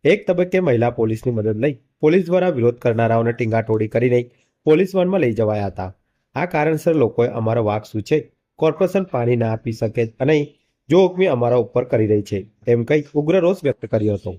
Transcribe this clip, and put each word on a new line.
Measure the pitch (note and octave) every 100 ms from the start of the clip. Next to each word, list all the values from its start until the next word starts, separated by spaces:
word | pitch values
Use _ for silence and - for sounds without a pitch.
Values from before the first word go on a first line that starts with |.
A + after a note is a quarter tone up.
એક | D3+ G#3 -
તબક્કે | F3 F3+ F#3
મહિલા | F3 A#2 A#2+
પોલીસની | A#2 A2 A2 B2+
મદદ | A#2 G#2+ G#2+
લઈ | C#3+ C3 _ _
પોલીસ | D3+ F3+ E3+
દ્વારા | F3+ F3+
વિરોધ | C3+ A#2 A#2+
કરનારાઓને | B2 A2 A2+ A2+ A#2
ટીંગાટોળી | A#2 A#2 A2+ A2+ A2 A2
કરીને | A#2 B2 B2 B2 _ _ _ D3+
પોલીસ | D#3 F#3+ F#3+
વનમાં | F3+ G3
લઈ | C3
જવાયા | G#2+ G#2+ G#2+ G2
હતા. | G2 F#2 - _ _ _ C3+
આ | F3
કારણસર | D#3 D3+ D#3 E3+ D#3
લોકોએ | A#2 - A#2+
"અમારો | A2+ A2 A#2
વાંક | G#2+ G#2+
શું | - G#2+
છે? | - D3+ D3 _ _ -
કોર્પોરેશન | D#3+ D#3 F#3 G3
પાણી | F#3 B2+ A#2+ B2
ના | A2+
આપી | A2 A#2+
શકે | A2+ A2+ - A2+ _
અને | C3+ D#3 C#3+ _ _ _ -
જો | E3+
હુકમી | F3+ F3+ F#3
અમારા | B2+ A#2+ B2
ઉપર | A2 A#2+
કરી | - A#2+ G#2+
રહી | G#2+
છે," | G2+ G2+ F#2+ _ -
તેમ | A#2+
કહી | A#2 D3+ C#3+
ઉગ્ર | D3 D3+ F#3
રોષ | E3+ F#3+
વ્યક્ત | C#3+ - A2+
કર્યો | A2 G#2
હતો. | G2+ G2+